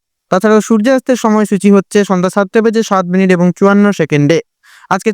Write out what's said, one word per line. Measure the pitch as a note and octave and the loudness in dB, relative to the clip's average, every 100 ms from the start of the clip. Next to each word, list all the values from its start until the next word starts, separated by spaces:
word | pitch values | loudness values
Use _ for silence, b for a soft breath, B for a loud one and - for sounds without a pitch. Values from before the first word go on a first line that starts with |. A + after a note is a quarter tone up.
| _ _ _ | _ _ _
তাছাড়াও | F#3 G#3+ G#3+ | -2 2 0
সূর্যাস্তের | - A3+ A3+ C4 - B3 | 0 0 0 0 -2 -2
সময়সূচি | A3+ G#3+ G#3 F#3+ G3+ | 0 0 0 0 2
হচ্ছে | G3+ - G#3 | 2 0 -2
সন্ধ্যা | G3+ F3+ F3+ | 0 -2 -2
সাতটা | G#3 G3 A#3 | -2 -2 0
বেজে | A3+ A3 G#3+ | 0 -2 -2
সাত | F#3+ F3+ | -4 -2
মিনিট | F#3 F#3+ | 0 0
এবং | F3 F3+ | 2 0
চুয়ান্ন | - G3 G3+ G3+ | 0 2 2 2
সেকেন্ডে। | F#3+ D#3 D3 C#3+ E3 - _ b b b | 0 -2 0 0 0 -4 _ b b b
আজকে | F#3+ A3 | -4 -4